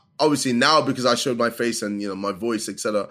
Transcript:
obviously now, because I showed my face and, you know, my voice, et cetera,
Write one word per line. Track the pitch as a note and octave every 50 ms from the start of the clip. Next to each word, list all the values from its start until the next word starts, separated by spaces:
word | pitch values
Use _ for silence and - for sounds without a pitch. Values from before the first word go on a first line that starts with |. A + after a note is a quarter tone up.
| _ _ _ -
obviously | C#3+ D#3 D3 C#3 - C3 A#2+
now, | A#2+ C3 D3 D#3+ D#3+
because | - C#3+ A#2+ B2 B2
I | B2 A#2+
showed | A#2+ - C#3 B2 A#2
my | A#2 A#2
face | A#2 - A#2+ A#2+ A2 -
and, | G#2+ G#2 G#2 G2+
you | G2+ G2+
know, | F#2+
my | F#2+ G2 G2+
voice, | G2 F2 G#2+ A#2 A2+ G#2+ A2 -
et | G2+ -
cetera, | - A2 G#2+ G2+ F#2+ -